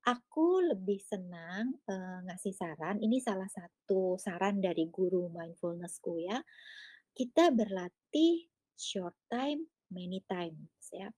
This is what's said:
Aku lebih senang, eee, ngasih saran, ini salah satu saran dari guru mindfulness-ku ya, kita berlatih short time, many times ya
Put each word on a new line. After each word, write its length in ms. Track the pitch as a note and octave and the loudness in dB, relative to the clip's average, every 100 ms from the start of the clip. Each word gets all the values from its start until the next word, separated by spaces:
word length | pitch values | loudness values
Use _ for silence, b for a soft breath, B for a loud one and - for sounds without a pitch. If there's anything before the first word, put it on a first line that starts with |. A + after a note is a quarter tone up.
Aku 560 | - A#3+ _ D#4 E4+ F#4 | 2 0 _ 2 4 4
lebih 400 | F4 G3+ F#3+ G3 | 4 0 0 -2
senang, 800 | - G3 F3+ F3 E3 F#3+ B3 D#4 - | -2 -8 -8 -12 -10 -4 -4 -4 -6
eee, 300 | F#3+ F#3 F#3 F3+ | -6 -6 -10 -10
ngasih 240 | F3+ G3+ | -6 -6
saran, 440 | F#3+ F3 D#3 D#3+ G#3 | -4 -6 -4 -4 0
ini 160 | A3 B3+ | 2 2
salah 240 | B3 G3 F#3+ | 0 -4 -4
satu 720 | - E3+ _ - F#3+ F#3 F#3 | -10 -16 _ 0 2 2 0
saran 400 | - F3 G3 G3+ | -4 0 2 2
dari 240 | F#3 E3+ E3 | 0 0 -2
guru 400 | F3+ F#3 F#3 F3 | 0 2 2 0
mindfulness-ku 880 | E3+ E3 E3+ F3 E3+ F3 - - E3+ | -8 -12 -6 -6 -4 -10 -8 -4 -4
ya, 240 | F3 A#3+ - B B B B B _ - | -2 -4 -6 B B B B B _ -4
kita 320 | B3 - E4+ A#3 | 2 6 8 6
berlatih 920 | G3+ F#3+ F3+ _ _ D4 E4 E4+ - _ _ - | 2 -2 -4 _ _ 4 6 4 -2 _ _ -12
short 400 | - G3+ F3 _ _ | -6 -4 -6 _ _
time, 320 | A#3+ C#4 D4 D#4+ _ _ | -4 -2 -2 -6 _ _
many 280 | F3+ F3+ F#3+ - | -10 -6 -8 -6
times 400 | F#3 E3+ D#3 D3+ _ - | -4 -4 -8 -18 _ -16
ya 160 | F3+ G3 | -12 -12